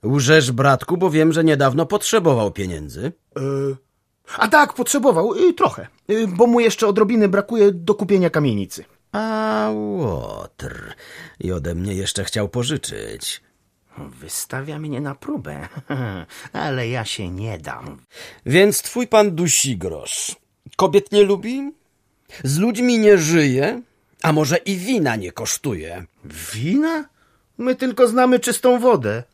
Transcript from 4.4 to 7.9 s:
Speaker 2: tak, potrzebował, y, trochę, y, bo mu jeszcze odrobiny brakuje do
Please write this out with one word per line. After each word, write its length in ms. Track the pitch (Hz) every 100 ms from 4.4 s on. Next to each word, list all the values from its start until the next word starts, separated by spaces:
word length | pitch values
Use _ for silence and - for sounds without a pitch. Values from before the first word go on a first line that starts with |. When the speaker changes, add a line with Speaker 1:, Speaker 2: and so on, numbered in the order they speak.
| 220
Speaker 2:
tak, 260 | 302 285
potrzebował, 600 | - 247 285 262 165 202
y, 200 | 415 370
trochę, 340 | 349 370 - - _ -
y, 180 | 208 220
bo 200 | 175 240
mu 120 | 240
jeszcze 280 | 226 - 226
odrobiny 400 | 208 208 233 208
brakuje 440 | 196 202 233 202
do 240 | 180 165